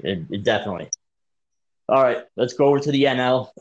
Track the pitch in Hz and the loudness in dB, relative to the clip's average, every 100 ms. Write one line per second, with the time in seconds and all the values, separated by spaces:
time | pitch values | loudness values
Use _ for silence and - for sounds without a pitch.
0 | - 95 78 101 101 104 104 87 78 - | -6 -8 -8 -6 -2 -2 -4 -8 -10 -14
1 | _ _ _ _ _ _ _ _ - 135 | _ _ _ _ _ _ _ _ 0 2
2 | 131 113 - - 123 - 139 143 143 139 | 2 0 -6 -6 -4 2 2 2 0 2
3 | 139 127 127 127 120 - | 2 2 0 0 -2 -2